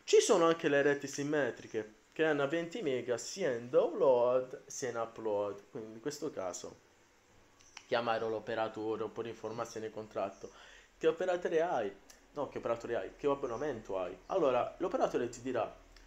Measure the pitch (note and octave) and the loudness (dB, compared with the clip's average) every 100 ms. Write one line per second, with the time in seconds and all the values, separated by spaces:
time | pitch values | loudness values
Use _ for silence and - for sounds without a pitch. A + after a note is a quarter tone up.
0 | - G#4+ G#4 F#3+ E3 E3 D#3 C#3+ C#3+ C#3+ | 4 6 8 6 6 4 4 4 4 2
1 | C#3 - C#3+ D3+ B2 - - A2 G#2+ - | -2 -4 0 0 0 -4 -6 -6 -6 -12
2 | _ - D#3 C#3+ C#3 E3 E3+ A#3+ D#3+ B2+ | _ 0 2 2 2 0 -2 -4 -2 -2
3 | A#2 A#2 - G3 D#3+ A#2 A#2+ D#3+ C4 C4 | 0 -2 -4 -2 -2 -2 2 2 2 4
4 | D3 A#2+ B2 B2+ B2+ - - - B2 A#2 | 6 6 6 4 0 -8 -14 -8 -6 -4
5 | A2+ - A2 G2+ G2+ G2 - B2+ A2 A2 | -6 -4 -2 -2 -2 -6 -12 -14 -12 -10
6 | A2+ - C#3+ G2 F#2 F2 F2+ - _ _ | -10 -6 -8 -6 -6 -8 -12 -16 _ _
7 | _ _ _ - _ _ - - - A#2 | _ _ _ -20 _ _ -20 -20 -2 -2
8 | A#2+ A2+ A2+ A2 G#2+ A2 A2 A2 A2 G#2+ | 0 0 -2 -4 -4 -2 -2 -4 -4 -4
9 | G#2+ A2+ A#2 A2 G#2+ A#2 A2+ A2+ A2 G#2+ | -4 -6 -8 -8 -8 -6 -8 -8 -10 -10
10 | G#2+ A2+ G2+ - G#2 - - - - _ | -8 -6 -6 -6 -16 -18 -20 -20 -20 _
11 | D#3+ D#3+ F#3 F3 F#3+ E3 E3+ C#3+ G2+ - | 0 0 -2 -2 0 2 2 0 -2 -6
12 | - - - D3 C3+ A2+ A#2+ A2+ A#2 A2+ | -18 -20 -12 -6 -6 -4 -2 -2 -2 -4
13 | F#2+ - C#3+ C#3 C3 A#2 D3+ A2+ - F#2+ | -4 -2 0 0 0 -4 -4 -4 -6 -4
14 | F2+ - - F#3+ C#3+ B2 - - F3+ C4+ | -4 -8 -4 2 4 4 0 -2 -4 0
15 | G3+ D3 A#2 - C3 A#2+ G2 - - - | 0 0 -2 -4 -4 -2 -4 -6 -20 -20